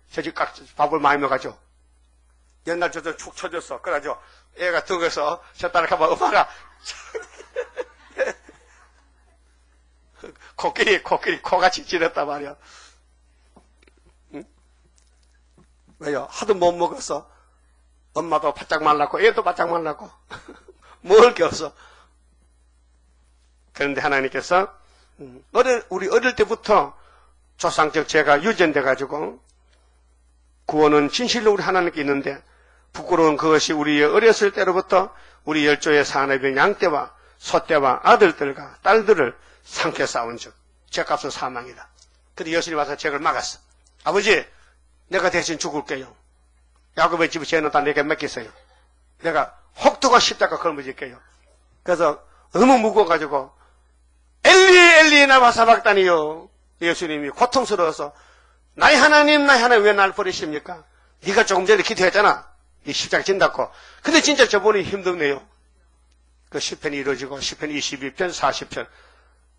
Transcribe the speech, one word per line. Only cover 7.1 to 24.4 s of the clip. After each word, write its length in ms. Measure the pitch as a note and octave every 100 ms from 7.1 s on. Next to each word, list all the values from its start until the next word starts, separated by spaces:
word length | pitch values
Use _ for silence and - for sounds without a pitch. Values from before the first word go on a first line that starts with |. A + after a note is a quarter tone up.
| A4+ - - - C5+ - - B4 _ _ - C5+ - _ - _ _ _ _ _ _ _ _ _ _ _ _ _ _ _ _ - - - -
코끼리, 460 | - - A#3 F3+
코끼리 380 | - D#3+ - D#3+
코같이 440 | - F#3 F3+ - -
찌렸단 420 | F3 E3 D#3+ D3
말이야. 280 | C#3+ C#3+ D3 _ - - _ _ _ _ _ _ _ _ _ _ _ _ _ _
응? 100 | D3 - _ _ _ _ _ _ _ _ _ _ _ _ _ _ -
왜요? 280 | D3+ C#3 C#3
하도 240 | - G#3+ G3
못 180 | F3
먹어서. 560 | F3 E3+ F3+ - D3+ - _ _ _ _ _ _ _ _
엄마도 400 | D3+ E3 D3+ D#3
바짝 300 | - - D#3+
말랐고, 380 | D3+ D3+ C#3+ F3
애도 220 | G#3+ -
바짝 260 | F3 F3 E3+
말랐고. 380 | E3+ D#3+ D3 G#3 _ - - - -
<laughs> 440 | _ - _ _
먹을 320 | F3 G#3+ A#3+
게 100 | A#3
없어. 300 | D#3 A2 D3+ - - _ _ _ _ _ _ _ _ _ _ _ _ _ _ _ _ _ _
그런데 280 | - C#3+ C3
하나님께서, 720 | D3 C#3 C3+ C3